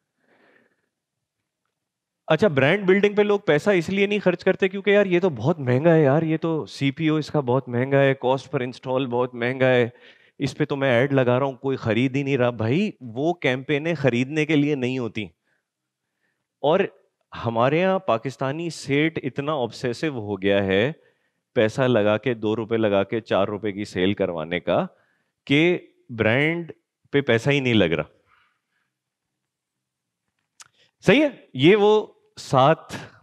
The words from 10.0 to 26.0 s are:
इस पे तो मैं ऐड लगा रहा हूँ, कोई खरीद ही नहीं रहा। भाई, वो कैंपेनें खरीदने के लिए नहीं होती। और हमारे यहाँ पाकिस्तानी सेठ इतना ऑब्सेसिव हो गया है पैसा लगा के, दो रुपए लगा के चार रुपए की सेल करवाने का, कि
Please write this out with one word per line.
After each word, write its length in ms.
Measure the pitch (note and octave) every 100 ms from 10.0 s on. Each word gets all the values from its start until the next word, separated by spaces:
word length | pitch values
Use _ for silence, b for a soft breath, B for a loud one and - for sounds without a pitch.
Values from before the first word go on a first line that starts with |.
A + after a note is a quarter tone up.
| b b b b
इस 140 | C3+
पे 120 | - D3+
तो 100 | C#3
मैं 160 | C3+
ऐड 220 | A#2 C#3
लगा 240 | C#3 A#2+ B2
रहा 100 | C#3
हूँ, 100 | B2+
कोई 180 | C3+ C3
खरीद 400 | A2+ G#2+ C3+ C3
ही 80 |
नहीं 140 | C#3 C#3
रहा। 140 | B2
भाई, 420 | A#2+ A2 D3 G#3 -
वो 300 | B2+ A2+ D#3
कैंपेनें 640 | E3+ C#3+ B2+ C3 C#3+ D#3+ E3
खरीदने 500 | C#3 A#2 C3 D#3 D3+
के 100 | D3+
लिए 200 | C#3+ D3
नहीं 240 | B2 C3
होती। 320 | A#2 A2 F#2+ _ _ _ _ _ _ _ _ _ _ _ _ _
और 440 | C#3+ F#3 F#3 - _ _ _ -
हमारे 440 | A#2 A2+ B2+ D#3
यहाँ 260 | F#3+ F#3+ -
पाकिस्तानी 640 | A2+ C#3 - C3+ D3+ E3+
सेठ 480 | - - C#3+ D#3 D#3+
इतना 320 | C3+ C3 C#3+ D#3
ऑब्सेसिव 640 | A#2 - B2+ A#2 D#3+ C3
हो 200 | G#2 G2
गया 240 | G2 G2
है 400 | G2 F#2+ B2+ D#3+ _ _ _ _ _ -
पैसा 320 | A2 C3+ B2+
लगा 300 | A2+ G#2 G#2+
के, 180 | C3+ A#2
दो 180 | G#2+
रुपए 240 | A2 A2 A2+
लगा 260 | A2 G2
के 180 | G2 A#2
चार 260 | - G2+ G2+
रुपए 240 | G#2 G#2+
की 140 | G2 G#2
सेल 280 | F#2+ F#2
करवाने 460 | G#2 F#2 E2+ D#2+ F2
का, 260 | E2+ G2 F#3 _ _ _ _ _ -
कि 460 | C#3+ E3+ F3+ - _